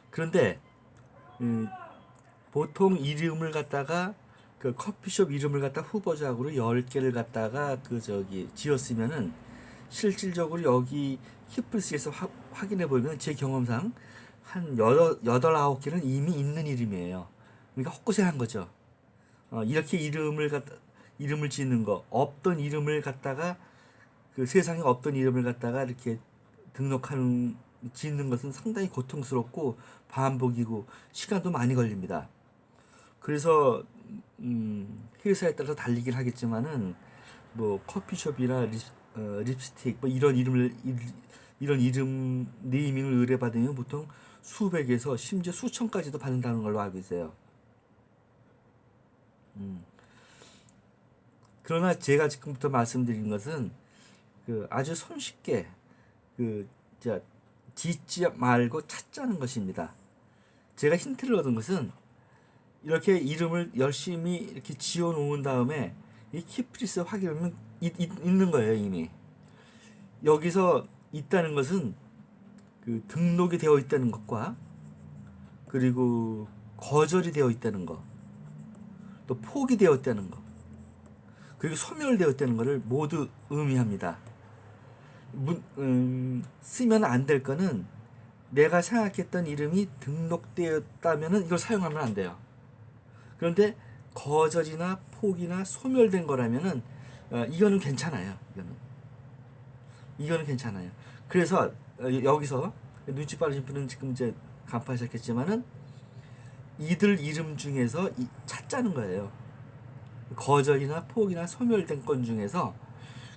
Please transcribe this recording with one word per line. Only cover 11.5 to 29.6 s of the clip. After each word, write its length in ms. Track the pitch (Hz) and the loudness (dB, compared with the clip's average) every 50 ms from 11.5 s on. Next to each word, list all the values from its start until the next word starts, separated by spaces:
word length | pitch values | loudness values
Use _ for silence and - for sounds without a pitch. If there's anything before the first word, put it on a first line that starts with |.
| - 262 233 - - 208 185 - 160 143 - 151 | -6 -6 -4 -2 -2 -2 -2 -2 -2 -2 -4 -4
확-, 200 | 143 - 190 190 - - - - | -6 -6 -8 -10 -10 -12 -20 -16
확인해 340 | - - 202 196 208 185 170 | -12 -10 -6 -4 -2 -2 0
보면 320 | 143 135 123 117 156 156 139 | 2 2 2 2 0 -2 -4
제 140 | - 156 | -4 -6
경험상 600 | 147 - 143 131 135 131 123 120 117 123 180 233 - - - - - - - - - - | -4 -2 -2 -2 0 0 0 0 -2 -2 -2 -4 -6 -8 -14 -20 -20 -20 -20 -20 -20 -20
한 360 | - - - 185 170 151 131 113 | -14 -10 -8 -6 -4 -2 2 4
여덟, 400 | 107 113 131 160 170 165 151 - 110 | 6 8 8 8 8 6 4 2 2
여덟, 320 | 117 117 127 127 160 160 | 2 4 6 6 6 6
아홉 240 | 151 143 143 135 135 | 6 4 4 2 0
개는 240 | - 147 165 180 147 | -2 -4 -2 -2 0
이미 280 | 131 131 139 143 170 | 0 0 0 0 0
있는 340 | 175 143 139 143 147 165 151 | 0 0 -2 -2 -2 -2 -2
이름이에요. 600 | 147 135 120 117 104 98 90 87 90 92 90 90 - - - - - - - - - - | -2 -2 0 -2 -2 -2 -4 -4 -4 -6 -8 -8 -12 -16 -20 -20 -20 -20 -20 -20 -12 -8
그러니까 220 | 131 131 165 - | -6 -6 -6 -8
헛고생한 400 | - - 233 202 220 190 180 151 | -6 -2 0 2 4 4 2 2
거죠. 320 | 131 117 110 - 104 87 87 - _ _ _ _ _ _ _ _ _ _ _ _ _ _ - | 0 -4 -4 -4 -6 -8 -10 -14 _ _ _ _ _ _ _ _ _ _ _ _ _ _ -10
어, 140 | 110 113 107 | -6 -4 -2
이렇게 320 | 113 143 156 151 - 196 | 0 0 0 0 0 -2
이름을 540 | 170 151 151 147 160 156 151 151 151 151 147 | -2 -2 -2 -2 -2 -2 -2 -2 0 -2 -2
갖다, 220 | 147 135 - - - - - _ - - - - - - | -2 -4 -6 -8 -16 -20 -20 _ -20 -20 -20 -20 -12 -8
이름을 300 | 147 139 151 151 147 139 | -4 -4 -2 -2 -2 -2
짓는 360 | - 143 139 131 127 113 110 | -2 -2 0 2 2 2 2
거, 200 | 104 98 - - - | 0 -2 -2 -4 -2
없던 500 | - 123 139 - - - - 190 175 151 | 0 0 0 0 -2 -2 0 0 0 0
이름을 400 | 143 147 151 151 147 151 151 147 | -2 -2 -2 -2 0 0 0 0
갖다가 560 | 143 143 127 - - 139 131 139 170 180 180 - - - - - - - - - - - _ _ _ _ - | -2 -4 -6 -6 -4 -4 -4 -2 -4 -4 -4 -6 -12 -20 -20 -20 -20 -20 -20 -20 -20 -20 _ _ _ _ -4
그 100 | - 127 | -4 0
세상에 380 | 123 - 190 170 170 165 165 | 4 6 6 6 4 2 2
없던 340 | 160 131 123 127 - 151 139 | 4 4 4 4 2 -2 0
이름을 260 | 135 131 131 123 127 | 2 4 4 4 4
갖다가 420 | 120 123 120 - 123 120 123 135 135 | 2 0 -2 -2 -4 -2 -2 -2 -2
이렇게 340 | 123 123 - - 120 113 113 - _ _ _ _ _ _ - - - - | -4 -6 -6 -4 -4 -4 -4 -8 _ _ _ _ _ _ -20 -20 -12 -6
등록하는, 840 | - 135 139 135 127 127 - 147 131 127 123 123 123 123 120 110 - - _ _ _ - 123 - | -4 -2 0 -2 -2 -2 -4 -2 0 2 2 2 2 0 -2 -4 -6 -12 _ _ _ -16 -14 -10
짓는 340 | - - 151 147 143 139 135 | -8 -6 -4 -4 -2 -2 -2
것은 240 | 123 120 139 139 | -2 -2 -4 -4
상당히 380 | 135 - - 220 220 202 196 185 | -6 -6 -4 -4 -2 -2 -4 -4
고통스럽고 880 | - 131 127 - - 147 127 - 135 120 113 - - 170 | -4 -6 -6 -6 -6 -8 -4 -2 -2 -2 -2 -4 -4 -4